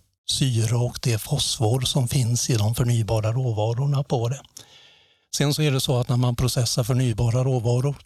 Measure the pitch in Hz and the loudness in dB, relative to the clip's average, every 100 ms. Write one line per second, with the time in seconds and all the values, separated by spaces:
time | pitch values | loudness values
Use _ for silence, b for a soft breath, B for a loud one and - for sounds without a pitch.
0 | _ _ - - 139 113 110 120 123 - | _ _ -6 -2 0 2 0 0 -2 -2
1 | 135 110 - 143 - - 107 127 127 151 | -2 -2 -2 -2 -2 0 0 0 0 0
2 | 120 143 113 120 - 120 104 120 120 117 | 0 0 0 0 0 0 0 0 0 0
3 | 104 113 107 120 131 107 110 117 143 139 | 2 0 0 0 -2 0 -2 0 0 0
4 | 147 131 117 135 - B B B B B | 0 -2 -2 -4 -10 B B B B B
5 | B B B - 147 147 151 131 - 123 | B B B -2 0 2 2 0 0 0
6 | 117 120 123 120 127 - 120 - 113 123 | 2 2 2 2 0 0 0 0 0 2
7 | 127 107 120 120 131 127 117 120 143 135 | 0 0 0 2 0 0 0 0 0 -4